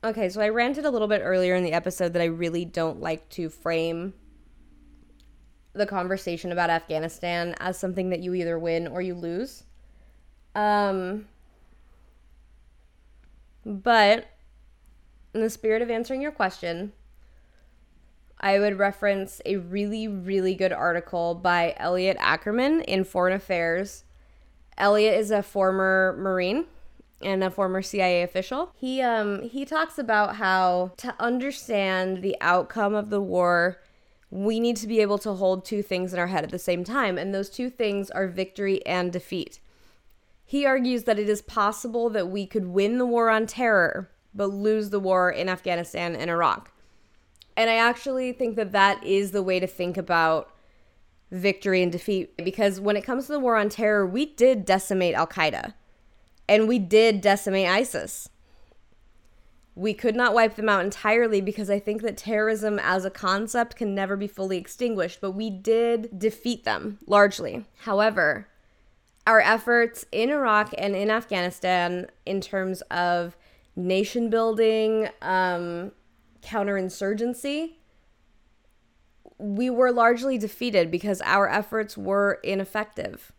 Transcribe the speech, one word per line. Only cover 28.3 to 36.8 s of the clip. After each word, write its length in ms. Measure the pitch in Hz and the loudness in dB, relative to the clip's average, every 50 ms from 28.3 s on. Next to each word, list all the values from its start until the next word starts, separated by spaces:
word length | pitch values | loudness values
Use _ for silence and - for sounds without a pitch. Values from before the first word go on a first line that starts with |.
| - 185 185 - 254 269 339 359 - | -4 -6 -6 -4 -6 -6 -6 -8 -8
He, 260 | _ - 254 254 262 | _ -8 -6 -4 0
um, 420 | 262 240 233 226 214 208 202 190 - | 0 0 0 0 0 -2 -4 -6 -8
he 220 | 233 233 277 277 | -8 -8 -8 -8
talks 320 | 269 311 311 320 320 - - | -4 -2 -4 -4 -4 -4 -8
about 400 | 277 226 220 214 214 202 208 208 | -2 0 2 2 2 2 0 -2
how 560 | 220 185 185 185 185 180 180 180 180 185 180 - | 0 2 2 4 4 4 2 2 0 -4 -6 -10
to 180 | - 247 - - | -10 -10 -6 -4
understand 1000 | - 240 247 247 247 277 269 - - - 233 202 196 190 190 185 185 190 190 185 | -2 -2 0 -2 -2 -4 -6 -8 -8 -4 -2 0 0 0 0 0 -2 -2 -4 -2
the 160 | 185 196 - - | -2 -4 -4 0
outcome 540 | - 165 180 180 - - - 226 208 202 208 | 2 2 2 2 2 0 -2 -2 0 0 0
of 140 | 214 208 214 | -2 -2 -2
the 120 | 208 202 | -2 -2
war, 600 | 202 185 185 180 180 175 175 175 170 180 180 - - _ _ _ _ _ _ _ _ _ | -2 0 0 2 2 4 4 4 2 0 -2 -4 -18 _ _ _ _ _ _ _ _ _
we 280 | - 185 196 214 226 226 | -10 -4 -2 -2 0 2
need 180 | 233 240 240 208 | 0 0 0 -2
to 100 | 214 214 | -4 -2
be 120 | 233 220 | 2 2
able 180 | 214 202 208 202 | 2 2 2 -2
to 140 | - 220 202 | -2 -4 -4
hold 320 | 185 196 185 185 185 190 | 0 0 0 0 0 -4
two 160 | - 220 202 | -6 -4 -4
things 320 | 202 - 190 180 185 185 180 | -4 -2 -2 -4 -4 -4 -2
in 60 | 180 | -2
our 80 | 175 175 | -2 0
head 160 | 190 170 147 | -2 -2 -4
at 80 | - | -4
the 80 | - 180 | -6 -6
same 240 | - - 180 175 | -2 -2 -2 -2